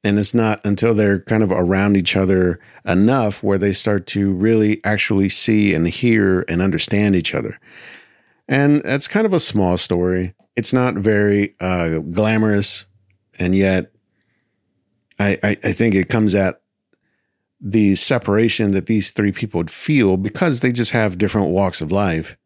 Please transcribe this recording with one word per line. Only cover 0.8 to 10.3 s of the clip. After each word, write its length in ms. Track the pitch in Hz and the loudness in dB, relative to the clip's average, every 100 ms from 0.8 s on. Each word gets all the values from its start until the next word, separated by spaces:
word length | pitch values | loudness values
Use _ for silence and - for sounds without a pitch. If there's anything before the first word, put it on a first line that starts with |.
| 117 | 2
they're 280 | 107 104 98 | 2 2 0
kind 200 | - 110 | 0 0
of 120 | 104 | 0
around 420 | 90 90 95 101 98 | 0 0 2 2 2
each 220 | 85 98 | 2 0
other 420 | 92 95 90 87 - - | 2 2 2 -2 -10 -16
enough 600 | - 92 104 135 107 101 | -2 2 4 2 0 -2
where 140 | 104 98 | -2 0
they 140 | 98 | 0
start 360 | 92 - 101 87 | 0 -2 -2 -2
to 260 | 101 98 | -2 -2
really 500 | 92 107 113 107 107 | 0 2 2 2 0
actually 460 | 104 104 - 98 98 | -2 -2 0 0 2
see 440 | - - 110 101 | 0 2 2 2
and 140 | 82 85 | 2 -2
hear 560 | - 120 110 98 92 - | 0 0 2 2 0 -2
and 120 | 85 | -2
understand 540 | 95 82 - 101 104 95 | -2 -2 -2 0 2 0
each 180 | 80 | 0
other. 240 | 69 - - _ - - - - _ _ _ - | -6 -8 -12 _ -20 -20 -20 -20 _ _ _ -4
And 340 | 135 143 147 | 0 2 2
that's 240 | - 139 - | 0 -4 -2
kind 180 | 208 220 | -2 0
of 60 | |
a 80 | 180 | 0
small 380 | - 107 92 90 | -2 0 0 0
story. 560 | - 87 90 92 92 | -2 -2 0 -2 -4